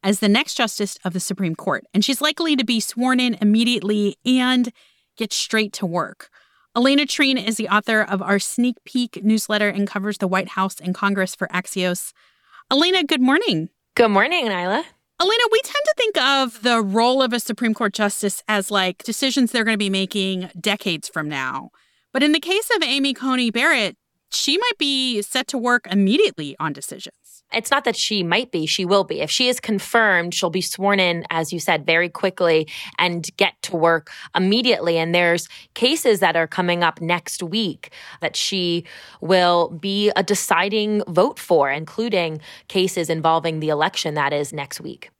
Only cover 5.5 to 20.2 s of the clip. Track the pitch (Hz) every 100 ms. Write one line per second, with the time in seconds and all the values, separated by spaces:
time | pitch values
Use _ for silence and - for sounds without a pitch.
5.5 | 220 214 - 185 170 143 - - _ _
6.5 | _ _ - 254 277 285 - 277 254 202
7.5 | 226 220 208 214 220 208 190 190 196 -
8.5 | - 240 233 - 254 240 - 202 220 -
9.5 | 208 208 196 202 202 196 208 185 185 185
10.5 | - 190 - 180 185 196 196 185 - 185
11.5 | 180 185 190 180 180 - - _ _ _
12.5 | - _ 269 349 370 311 302 254 294 453
13.5 | 175 160 _ _ - 233 208 294 349 240
14.5 | 190 180 220 330 _ _ _ 359 453 480
15.5 | 440 539 571 605 622 453 392 269 277 262
16.5 | - 247 233 202 202 240 262 262 240 -
17.5 | 220 233 220 220 - 208 - 202 - -
18.5 | 214 196 208 185 185 - 220 269 262 240
19.5 | 247 220 220 202 190 190 208